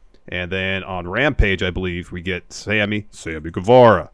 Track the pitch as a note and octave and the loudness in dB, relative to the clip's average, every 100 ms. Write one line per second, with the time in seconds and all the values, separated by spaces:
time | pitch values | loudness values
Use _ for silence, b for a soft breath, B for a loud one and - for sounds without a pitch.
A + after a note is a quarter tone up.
0 | _ _ - F2+ F2+ F#2+ F#2+ F#2+ F#2 F#2 | _ _ -12 -10 -6 -4 -4 -4 -6 -8
1 | F2 G#2 D3 - G#2+ F#2 F#2 F2 F#2 F2 | -6 -2 0 2 0 0 -2 -4 -6 -6
2 | E2 F2+ E2+ F2 - - - G#2+ G#2 G#2 | -10 -10 -8 -8 -10 -12 -4 -2 -2 -4
3 | G2+ - E2 D#2 D#2+ E2 F#2 B2+ A#2+ F#2 | -8 -14 -12 -10 -10 -4 4 8 8 6
4 | D2 | 0